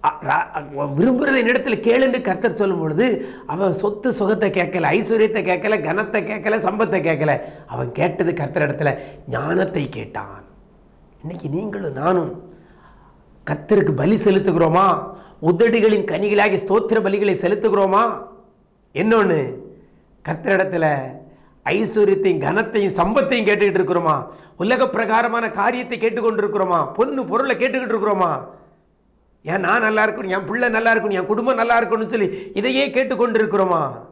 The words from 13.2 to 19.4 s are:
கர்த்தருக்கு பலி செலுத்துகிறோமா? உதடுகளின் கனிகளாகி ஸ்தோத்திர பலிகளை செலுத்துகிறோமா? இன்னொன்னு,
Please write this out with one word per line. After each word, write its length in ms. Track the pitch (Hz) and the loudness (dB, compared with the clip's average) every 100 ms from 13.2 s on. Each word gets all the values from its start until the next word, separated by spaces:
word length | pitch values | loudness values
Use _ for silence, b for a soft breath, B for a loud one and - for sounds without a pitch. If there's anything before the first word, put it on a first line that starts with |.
| _ - - | _ -16 -8
கர்த்தருக்கு 400 | 151 - 208 160 | -8 2 2 2
பலி 240 | 135 151 214 | 0 2 2
செலுத்துகிறோமா? 1000 | 214 190 196 165 165 170 190 160 - B B B | 4 2 2 2 4 4 4 2 -4 B B B
உதடுகளின் 640 | 160 170 226 233 214 208 185 | 0 4 4 4 4 2 0
கனிகளாகி 500 | 180 208 208 220 185 | -2 0 2 2 0
ஸ்தோத்திர 460 | - 202 - 220 | 0 0 2 0
பலிகளை 320 | 196 196 202 | 2 0 0
செலுத்துகிறோமா? 960 | 185 175 202 220 202 190 196 226 - - - _ _ _ _ _ | 0 0 0 2 2 2 2 2 -4 -12 -20 _ _ _ _ _
இன்னொன்னு, 600 | - 208 226 196 160 | -2 2 4 4 2